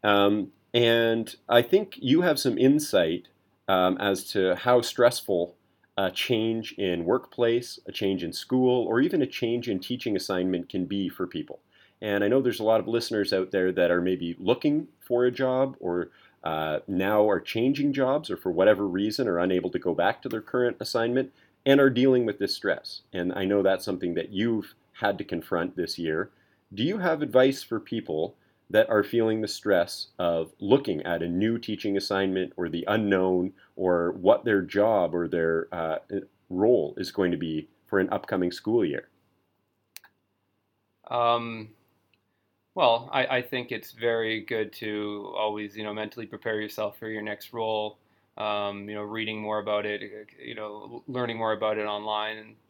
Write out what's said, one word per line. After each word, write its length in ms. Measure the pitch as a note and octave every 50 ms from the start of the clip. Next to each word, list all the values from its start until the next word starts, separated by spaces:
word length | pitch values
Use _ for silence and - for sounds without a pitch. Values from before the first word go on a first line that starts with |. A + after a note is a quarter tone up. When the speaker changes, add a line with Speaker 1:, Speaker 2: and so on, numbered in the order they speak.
| -
Speaker 1:
Um, 480 | G#2+ G2+ G2+ G2+ G2+ G#2 G#2+ G2 - _ _ _ _ -
and 600 | A#2+ A#2+ A#2 A#2 A#2 A#2 A2+ A2+ A#2 A2+ - - _ _
I 140 | - A#2 A#2+
think 360 | A#2 - - G3+ G#3+ G3 - -
you 200 | - B2+ C#3+ E3
have 180 | F3+ F3 D3+ -
some 180 | - C3+ A2+
insight, 720 | - B2 C3 C#3+ D3+ D3 - - F#2+ E2+ D#2+ E2+ - - _ _ _ _ _ _ _ _
um, 300 | - F#2+ F#2 F#2 F#2 F#2
as 280 | - G2+ G2+ G2 F#2+ - -
to 240 | - G#2 F#2+ F#2 F2
how 260 | - - B2 B2 B2
stressful 760 | A#2+ - - - A#2+ A#2+ - - - - G2 E2+ F2 - - _ _ _ _ _ _ _ _
a 140 | - G2 F#2
change 640 | - - - - B2 A2 A2 A2+ A2+ A2+ A2 - -
in 280 | - G2+ F#2 F2 F2 E2
workplace, 720 | E2+ A2+ B2 - - - - A#2+ A#2 A#2 - - - - - _
a 60 | -
change 320 | F#2 - G#2 G2 G2 F2 E2+
in 100 | E2+ E2+
school, 520 | - - _ C3 B2+ B2+ B2+ B2 B2 A2+
or 120 | E2+ A2+ A#2+
even 220 | C#3 F3+ G3 E3
a 60 | C3+
change 420 | B2+ - - B2 A2+ A#2 A#2+ A#2+ A#2+
in 100 | G#2 F#2
teaching 360 | - - B2 B2 - A#2+ G#2
assignment 520 | F#2 - - G2 F2+ F2+ F#2 F#2 F2 E2+
can 180 | _ - F#2+ F2+
be 220 | D#2 G2 G2+ F#2+
for 200 | E2 - - F#2
people. 320 | E2+ - D#2 D2 - - - _ _ _ _ _ _ _ _
And 220 | - G#2+ G2+ G2+ G#2
I 40 | G2+
know 120 | B2 C3+
there's 180 | C3 B2 A2 A2+
a 40 | A2
lot 160 | A2 A2+ A2+
of 80 | -
listeners 440 | A2 A2+ A#2 A2 - A#2 G#2+ G2 -
out 200 | G2 F#2+ F#2 F#2
there 200 | - F#2+ F#2 F#2 F2+
that 180 | F#2 F2 E2+
are 100 | F2 F2
maybe 340 | F2 F#2 F#2 F2+ F2 E2+ E2+ -
looking 480 | F#2 F#2 B2 B2 - D3+ D3 D#3 D3+ - _ _
for 260 | - - B2 A#2+ B2
a 60 | B2
job 440 | B2 B2 C3+ B2+ B2+ B2+ C3+ C3+ C3 -
or, 300 | - F2+ F2 F2+ E2+ - _ _ _ _ _ _ -
uh, 360 | D#2+ D#2 D#2 D#2 D#2 D2+ - -
now 420 | - F#2+ F2+ F#2+ G2 G#2+ G#2+ G#2 G#2+
are 100 | G2+ E2+
changing 540 | - - - A2+ A#2+ C3 D3 - C#3+ D3 C3+
jobs 380 | C#3 C3 B2+ C3+ D3+ D#3+ -
or 60 | F#2+
for 140 | - - F#2
whatever 360 | E2+ E2 F#2+ G#2 G#2+ F#2+ G#2
reason 400 | G2 F2 F#2+ G2+ A2 G#2+ - C3
are 100 | A2 F2
unable 320 | E2+ F2 F#2+ F#2 F2+ E2+ F2+
to 80 | -
go 160 | - - F2+ E2
back 280 | D2+ E2+ G2 A#2+ -
to 80 | - -
their 120 | A2 A2
current 360 | A2 - - B2+ B2 A#2+ A#2 -
assignment 520 | A2 - - A#2+ A2+ A#2 A#2+ C3 C3+ C3+ _ _ _ _ _ _ _
and 160 | C3+ C#3 C#3+
are 120 | C#3 C3+
dealing 340 | B2 A#2+ B2+ C3+ C3 B2 A#2+
with 140 | A2 G2 -
this 160 | G2 F#2+ -
stress. 460 | - - G2+ F2 - - - - - _ _ -
And 180 | F#2 F2 F2+ -
I 120 | G2+ F#2+
know 160 | F#2+ G2+ G2+
that's 240 | F#2+ F#2+ F#2+ F2+ -
something 300 | G#2+ F#2+ F2 F#2 F2 E2+
that 160 | E2 E2 -
you've 420 | G#2 F#2+ G#2+ A#2+ A2+ G#2+ G2 - - _ _ _ _
had 260 | - - G2+ G2 F2+
to 40 | G#2
confront 520 | - F#2 E2 - - F#2+ F2 E2+ F2+ -
this 240 | - F2 D#2+ - -
year. 320 | E2+ D#2+ D#2 D#2+ G2+ - _ _ _ _ _ _ _ _ G2
Do 100 | G2 A#2+
you 140 | D#3 G3+
have 240 | A3 F3+ F3 D#3+ D3+
advice 400 | D3+ C3+ - B2+ C3 C3+ C3+ -
for 180 | - - A#2+ G#2+
people 560 | - - A#2 A2+ - - D#2+ D#2 E2 F2+ - _ _ _ _ _ _
that 220 | _ F#2+ G#2+ A2 -
are 140 | A2+ G#2+ G2+
feeling 380 | - - A#2 A2+ A2 A2 A2+
the 60 | A2
stress 600 | G2+ - - - G#2 G2 F2 F2 E2+ - - - _ _
of 360 | - F#2 E2+ E2+ E2 E2 D#2+ - _
looking 420 | - G2+ A#2+ D3 C#3+ - F2+ D2+
at 200 | - F2 E2+ E2
a 60 | E2
new 320 | E2+ E2+ F#2 G2+ A2+ A#2 A#2
teaching 380 | A#2 - G#2+ G2 - G#2+ G2
assignment 560 | G2 G2 - G2+ F#2+ G2 F#2+ F#2 F#2+ F#2 - -
or 120 | - F2+ E2+
the 160 | D2+ E2+ -
unknown 640 | - G#2 A2 G#2+ G2+ G2 F#2 F#2 F#2 F#2 F2+ F2+ F#2+ - _ _ _ _
or 380 | - F#2+ F#2 F2+ E2+ E2+ F2 E2+
what 300 | F#2 F2+ F#2+ A#2+ - -
their 180 | A#2+ G#2+ G2
job 520 | F2 - - G2+ G#2 A2+ A2 G2+ F2+ E2+ E2
or 140 | F2 E2+
their, 400 | D#2+ E2+ E2+ E2 E2 E2 E2 E2 -
uh, 260 | - F2 E2 D#2+ D#2+ - - _ G2+ G2 - - _ _ _ _
role 460 | F#2 F2+ G2+ A#2 B2 G#2 D#2 - -
is 140 | - F#2+ -
going 200 | - - F#2+ F2
to 60 | F2
be 300 | D2+ E2+ D#2+ D#2 D#2 D2+ _ _ _ _
for 140 | _ - G2
an 100 | F#2 E2+
upcoming 400 | - F#2+ - - - F#2+ F2+ F2
school 320 | - - _ G#2+ A2+ A#2+ G2+
year? 260 | D#2 C#2 - - _ _ _ _ _ _ _ _ _ _ _ _ _ _ _ _ _ _ - _ _ _ _ _ _ _ _ _ _ _ _ _ _ _ _ _ _ _ _ _ -
Speaker 2:
Um, 580 | - A#2+ A#2 A#2 A#2 A#2 A#2 A#2 A#2 A2+ A2 A2 A2 _ _ _ _ _ _ _ _ _ _ _ _ _ _ _ _ _ _ _ _
well, 360 | F#3+ D#3+ A#2+ A2+ A#2 B2 -
I, 140 | - C#3 B2+
I 160 | - C3+ B2
think 320 | A#2+ - - B2 A#2+ - A#2+
it's 180 | G#2+ - -
very 480 | - A#2 A2+ A#2+ A#2 A2+ A2+ A2 A2 A2
good 320 | G#2 - A#2 A2 G#2+ G#2+ -
to 600 | - A2+ G#2+ G#2 G#2 G#2 G#2 G#2 G#2 G2+ G2 -
always, 380 | - G#2+ G#2+ G#2+ G#2+ G#2 G2+ G2+
you 80 | A2 G#2+
know, 100 | G#2+ G#2
mentally 320 | G#2+ G#2+ G#2 - B2 A2+
prepare 360 | G#2+ - G#2 - A#2 A2 G#2+
yourself 360 | G#2+ G#2 - - G#2+ G2+ -
for 120 | - A#2 A2
your 120 | A2 G#2+
next 300 | G#2 G#2+ G#2 - - -
role, 460 | - A#2 A2 A2 A2 G#2+ G#2+ G#2+ - _ _ _ _ _ _ _ _
um, 500 | - G#2+ G#2+ G#2 G#2 G2+ G2+ G2+ G2+ G2+
you 80 | G#2 G#2+
know, 60 | G#2
reading 400 | G#2 G#2 G#2+ A2 A2 G#2+ A2 G#2+
more 180 | G#2+ G#2+ G#2+ G#2+
about 260 | G2+ G#2+ G#2 G#2 G#2
it, 160 | G#2+ G#2 G2+
uh, 400 | - G2+ G2+ G#2+ G#2+ _ _ _
you 140 | B2 B2 A#2
know, 340 | A2 G#2+ G#2+ G#2 G#2+ G2+ G2+ A#2+
l-, 100 | B2 _
learning 300 | - B2+ B2 B2 A#2 A#2
more 140 | A2+ A2+ A2
about 260 | A2 G#2 A2 G#2+ G#2+
it 80 | G#2+ G#2+
online 520 | G#2+ G#2 G#2 G#2+ G#2+ G#2+ G#2+ G#2+ G#2+ A2
and 180 | A2 G#2+ A2 A2 _ _